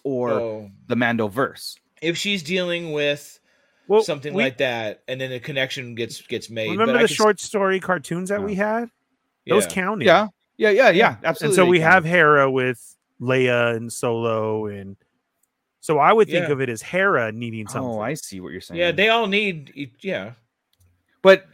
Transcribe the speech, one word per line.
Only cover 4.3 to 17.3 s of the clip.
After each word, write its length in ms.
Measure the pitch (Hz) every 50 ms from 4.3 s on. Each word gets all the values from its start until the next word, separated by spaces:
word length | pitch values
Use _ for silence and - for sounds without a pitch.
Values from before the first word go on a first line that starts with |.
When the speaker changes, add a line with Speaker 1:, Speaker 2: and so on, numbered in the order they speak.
Speaker 3:
we 100 | 143 196
Speaker 2:
like 140 | 226 135 - -
that, 440 | 139 127 120 117 110 107 101 - _ -
and 120 | 131 131
then 100 | 131 131
a 80 | 127 120
connection 560 | 107 156 147 135 131 135 - 143 127 120 120
gets, 280 | 110 117 113 - -
gets 260 | - - 123 107 - -
made. 220 | 113 113 110 110
Speaker 3:
Remember 240 | 180 196 226 233 247
Speaker 2:
But 40 | 240
I 20 |
Speaker 3:
the 60 | 233 208
Speaker 2:
can 40 |
s- 40 | 143
Speaker 3:
short 220 | - 214 214 202 -
story 420 | - - - 202 196 190 190 190
cartoons 500 | - - 185 175 - - 165 175 185 185
that 120 | 202 208
we 120 | 196 202 202
Speaker 1:
Yeah. 240 | 185 202 214 220 233
Speaker 3:
had? 100 | 240 233 _ _ _ _ _ _ _ _ _ _ _
Those 180 | - - - 196
Speaker 2:
Yeah. 40 | -
Speaker 3:
counted. 340 | - 190 185 190 220 202 127
Speaker 1:
Yeah. 220 | 196 165 190 214 208 - _ _ _ _
Yeah, 140 | - 214 214
yeah, 140 | 196 220 262 226
yeah. 20 |
Speaker 2:
Yeah. 260 | 170 185 226 175 123 -
Speaker 1:
Absolutely. 240 | - 160 165 - -
Speaker 3:
And 80 | 147 127
so 120 | 190 185 180
we 80 | 180 170
Speaker 1:
they 40 | 160
counted. 100 | 160 180
Speaker 3:
have 100 | 190 156
Hera 440 | 160 180 175 160 147 151 143 139 135
with 460 | 131 131 127 127 123 - - - - _ _ _ _ -
Leia 560 | 120 123 127 131 127 123 123 120 120 117 117
and 160 | 113 117 117
Solo, 720 | - - - 123 117 117 117 113 113 110 107 110 110 110 107
and 300 | 104 101 98 98 98 95 - _ _ _ _ _ _ _ _ _ _ _ _ _ _ _ _
so 180 | - - 156 143
I 160 | 143 175 208
would 140 | 226 208 139
think 180 | 151 175 175
Speaker 2:
Yeah. 60 | 147
Speaker 3:
of 100 | 147 131
it 80 | 135 127
as 100 | 117 110
Hera 500 | - - - 180 190 202 180 135 117 110